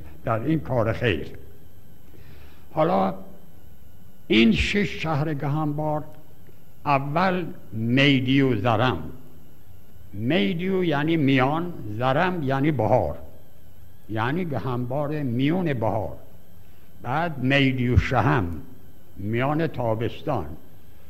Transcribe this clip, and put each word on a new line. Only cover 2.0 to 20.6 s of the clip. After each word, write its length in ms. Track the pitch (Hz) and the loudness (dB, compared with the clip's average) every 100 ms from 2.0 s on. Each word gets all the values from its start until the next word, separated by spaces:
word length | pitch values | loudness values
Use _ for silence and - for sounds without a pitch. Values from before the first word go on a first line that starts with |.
| - - - - - - - | -10 -10 -10 -10 -10 -10 -4
حالا 420 | 156 160 190 190 - - - - - - - - - - - - | 2 4 4 2 0 -8 -10 -10 -10 -10 -10 -10 -10 -10 -8 2
این 260 | 214 226 | 6 6
شش 500 | 170 - 208 185 - | 6 2 0 0 -2
شهر 320 | 156 143 156 | 0 0 0
گهنبار، 720 | 147 143 151 156 147 151 151 - - - - - - - - 147 | -2 0 0 0 0 -2 -2 -4 -8 -10 -10 -10 -10 -10 -4 2
اول 580 | 139 139 160 190 180 165 - - | 2 2 2 2 2 -2 -8 -8
میدی 680 | 110 117 127 143 135 117 135 | -2 2 6 6 6 4 4
و 140 | 131 110 | 4 4
زرم. 420 | 120 107 127 87 78 - - - - - - - - - - | 4 4 4 2 -4 -8 -8 -10 -10 -10 -10 -10 -10 -10 -8
میدیو 720 | 101 117 180 196 170 185 190 | -4 2 2 2 0 0 2
یعنی 320 | 175 143 151 165 | 2 2 2 4
میان، 560 | 135 135 131 160 175 - 107 104 | 4 6 4 2 -2 -4 -6 0
زرم 440 | 127 139 185 180 | 2 4 2 0
یعنی 280 | 131 135 147 | 0 2 2
بهار، 480 | 135 107 120 80 - - - - - - - - - - | 2 4 4 2 -2 -8 -8 -10 -10 -8 -10 -10 -10 -6
یعنی 340 | 110 120 165 | -2 -2 -2
گهنبار 800 | 175 123 110 123 123 139 143 151 | -2 -2 -2 -2 -2 -2 -2 -2
میون 500 | 135 117 143 180 170 | -2 0 2 2 0
بهار. 440 | 123 110 107 82 - - - - - - - - - | 0 0 0 -2 -6 -8 -8 -10 -10 -10 -10 -10 -8
بعد 360 | - 147 170 139 | -4 -2 -2 0
میدی 500 | 127 139 135 123 123 | 4 6 4 4 4
و 80 | 127 | 4
شهم، 500 | - 127 120 143 85 78 - - - - - - | 4 4 4 2 0 -4 -8 -10 -10 -10 -10 -6
میان 500 | 98 117 135 151 160 | -2 0 0 2 0
تابستان. 800 | - 120 110 113 - - 123 76 76 | 0 0 0 -2 -4 -4 -2 -4 -6